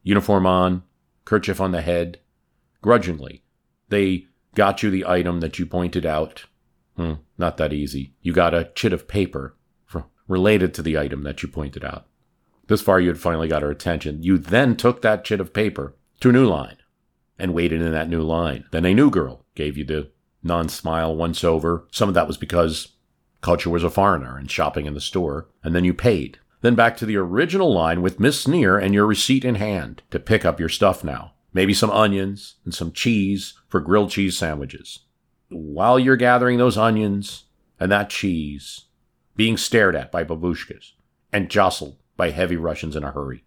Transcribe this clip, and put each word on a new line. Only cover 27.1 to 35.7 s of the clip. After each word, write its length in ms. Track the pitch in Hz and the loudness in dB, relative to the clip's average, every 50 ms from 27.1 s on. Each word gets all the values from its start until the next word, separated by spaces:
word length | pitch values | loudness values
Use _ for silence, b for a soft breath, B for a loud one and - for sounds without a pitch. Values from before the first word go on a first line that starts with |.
| 107 | -2
original 540 | 101 92 87 92 117 165 165 175 196 190 160 | -2 -2 0 0 0 0 0 0 0 2 2
line 300 | 110 87 80 80 85 87 | 2 2 2 2 0 0
with 200 | 90 - - - | 0 -2 0 2
Miss 180 | 101 139 147 - | 2 2 2 2
Sneer 400 | - 131 160 180 131 95 92 101 | 0 0 2 4 4 4 4 4
and 140 | 95 95 101 | 2 2 4
your 120 | 101 104 | 4 4
receipt 380 | 107 107 - - - 135 135 127 | 4 2 0 2 2 2 2 2
in 120 | 127 120 | 0 -2
hand 460 | 98 104 107 101 90 71 55 - - _ _ | -2 -2 -2 -4 -4 -6 -8 -14 -18 _ _
to 80 | - - | -8 -8
pick 260 | - - 110 104 - | 0 2 0 2 2
up 160 | 87 76 - | 0 0 0
your 80 | 85 78 | -4 -4
stuff 340 | - - 107 98 85 - - | 0 2 2 2 2 2 -6
now. 300 | 80 67 57 - - _ _ _ _ - | -8 -8 -10 -12 -16 _ _ _ _ 0
Maybe 200 | 92 95 98 101 | 2 2 4 4
some 180 | - 117 107 | 2 2 2
onions 640 | 101 107 107 104 98 95 95 98 98 101 - - - _ _ | 4 2 2 2 2 0 -2 -4 -6 -10 -14 -20 -20 _ _
and 100 | 87 85 | -12 -8
some 200 | - 87 82 - | -8 -8 -8 -6
cheese 640 | - - 123 117 104 98 98 101 98 - - - _ _ | -2 0 2 2 2 2 0 -2 -4 -6 -12 -18 _ _
for 140 | _ - 92 | _ -4 -4
grilled 280 | 76 82 95 107 104 98 | 0 2 2 2 2 2
cheese 280 | - 104 98 92 87 | -2 -2 -2 -2 -2
sandwiches. 640 | - - 80 76 73 69 65 - - - - - - _ _ _ _ _ _ _ _ _ _ | -4 -4 -4 -4 -6 -10 -12 -14 -18 -18 -20 -20 -20 _ _ _ _ _ _ _ _ _ _
While 500 | 95 85 78 76 | -14 -14 -12 -10